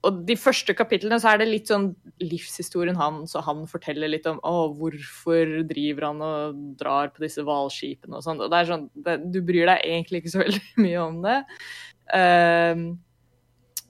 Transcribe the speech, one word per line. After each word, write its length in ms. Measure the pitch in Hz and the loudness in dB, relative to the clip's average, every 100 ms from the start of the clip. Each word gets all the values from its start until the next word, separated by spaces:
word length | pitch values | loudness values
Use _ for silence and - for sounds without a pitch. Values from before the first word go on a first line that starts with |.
og 200 | 196 185 | 2 0
de 120 | 175 233 | -2 2
første 360 | 269 254 - | 2 2 -2
kapitlene 440 | 180 226 196 208 226 | 0 0 0 0 2
så 140 | 226 | 4
er 40 | 214 | 4
det 100 | 226 | 4
litt 180 | 214 214 | 0 0
sånn 280 | 208 196 175 - _ | 0 0 -4 -20 _
livshistorien 720 | 170 170 - - 170 175 175 180 | -6 -6 -8 -12 -6 -2 -2 0
hans, 380 | 151 156 160 | -2 -2 -8
og 80 | 156 | -6
han 220 | 151 151 160 | -4 -6 -8
forteller 420 | 165 - 147 156 | -10 -8 -4 -4
litt 160 | 156 160 | -2 -4
om, 120 | 156 | -4
"Å, 300 | 156 170 160 147 | -2 0 -2 -2
hvorfor 880 | 160 151 143 - 170 165 160 156 160 | -6 -6 -14 -8 2 4 4 0 -4
driver 340 | 151 147 143 147 | -2 -2 -2 -4
han 160 | 151 | -4
og 540 | 156 151 151 143 143 135 | -4 -4 -6 -8 -12 -8
drar 300 | 135 139 143 | 0 0 0
på 100 | _ | _
disse 220 | 156 151 | -6 -4
hvalskipene?" 720 | 147 143 139 - 139 139 - | -2 -2 -2 -6 -10 -10 -12
og 80 | 165 | -10
sånn. 180 | 135 151 | -8 -4
Og 80 | 107 | 2
det 80 | 170 | 2
er 100 | 170 | 2
sånn, 160 | 170 139 | -2 -6
det, 380 | 147 160 156 170 | -8 -4 -4 -2
du 100 | 185 | -2
bryr 240 | 175 175 170 | 2 4 6
deg 160 | 185 | 4
egentlig 380 | - 165 165 180 | 2 -4 -4 -6
ikke 80 | 165 | -4
så 80 | 190 | -2
<laughs> 60 | 170 | 0
veldig 160 | 196 - - | -2 -2 2
mye 200 | 190 175 | 2 2
om 220 | 165 165 | -4 -4
det. 220 | 185 269 277 - - - - _ _ | -2 -2 -4 -18 -18 -18 -20 _ _
Ehm, 840 | 190 180 175 170 170 170 170 165 175 _ _ _ _ _ _ _ - | 4 6 8 6 6 4 0 -4 -10 _ _ _ _ _ _ _ -16